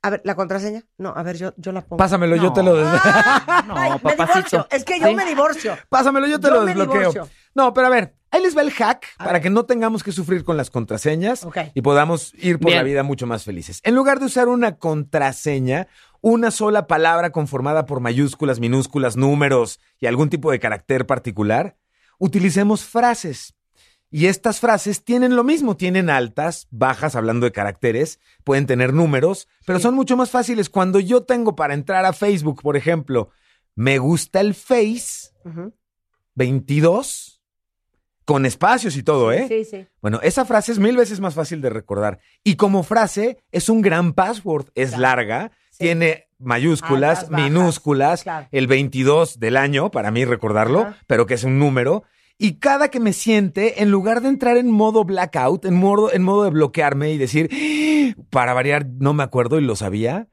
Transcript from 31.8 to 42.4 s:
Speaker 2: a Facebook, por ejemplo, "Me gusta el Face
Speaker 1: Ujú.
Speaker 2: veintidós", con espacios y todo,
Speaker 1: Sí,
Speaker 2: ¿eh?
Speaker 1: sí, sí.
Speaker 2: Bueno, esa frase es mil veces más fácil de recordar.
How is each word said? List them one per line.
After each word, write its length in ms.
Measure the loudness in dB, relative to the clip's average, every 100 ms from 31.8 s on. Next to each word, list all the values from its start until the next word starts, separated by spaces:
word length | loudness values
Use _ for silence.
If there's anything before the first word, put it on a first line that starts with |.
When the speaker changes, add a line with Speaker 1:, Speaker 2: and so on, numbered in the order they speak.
| -2 0 0
Speaker 2:
a 80 |
Facebook, 480 | 0 -2 0 -2 -4
por 160 | -2 -2
ejemplo, 540 | 0 -2 0 -2 -2 _ _ _ _ -2
"Me 220 | 0 2
gusta 420 | 2 0 0 0
el 140 | 0 -2
Face 760 | 0 2 2 -2 -10 -14 -18 _
Speaker 1:
Ujú. 300 | -16 -14 -14 _ _ _ _ _ _ -4
Speaker 2:
veintidós", 1000 | -2 -2 -2 2 2 2 -4 -12 -16 _ _ _ _ _ _ _ _ _ -2
con 200 | 0 0
espacios 520 | 0 2 2 0 -2
y 60 |
todo, 280 | 0 2 2
Speaker 1:
Sí, 60 | 0
Speaker 2:
¿eh? 80 | 0
Speaker 1:
sí, 180 | -4 -4
sí. 220 | -12 -18 _
Speaker 2:
Bueno, 180 | -6 0
esa 220 | 0 0 0
frase 280 | 0 0
es 60 | 0
mil 180 | 2 2
veces 220 | 0 -2
más 120 | -6
fácil 280 | -4 -8 -4
de 80 | -4
recordar. 500 | -6 -6 -4 -4 -6 _ _